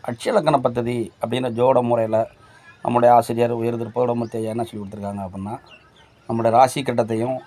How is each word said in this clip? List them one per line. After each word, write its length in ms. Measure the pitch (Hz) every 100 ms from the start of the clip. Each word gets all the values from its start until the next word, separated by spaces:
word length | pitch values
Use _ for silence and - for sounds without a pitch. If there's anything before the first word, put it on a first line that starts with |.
அட்சய 220 | - 120 -
லக்ன 300 | 220 156 143
பദ്ധதி 540 | 127 120 117 123 107 _
அப்படின்ற 300 | 113 127 127
ஜோட 300 | 113 123 127
முறையில 480 | 120 117 110 110 113 _ - - - -
நம்முடைய 320 | - 120 120
ஆசிரியர் 360 | 120 117 117 120
உயர் 260 | 117 117 117
திரு 120 | 113
பௌடமூர்த்தி 400 | 123 123 117 113
ஐயா 140 | 113 110
என்ன 140 | 113
சொல்லி 220 | 113 107
கொடுத்துருக்காங்க 420 | 101 104 101 101 95
அப்படின்னா, 320 | 95 98 123 - - _ _ _ _ -
நம்முடைய 300 | 113 113 113
ராசி 240 | 131 147
கட்டத்தையும் 580 | 127 120 110 110 123 127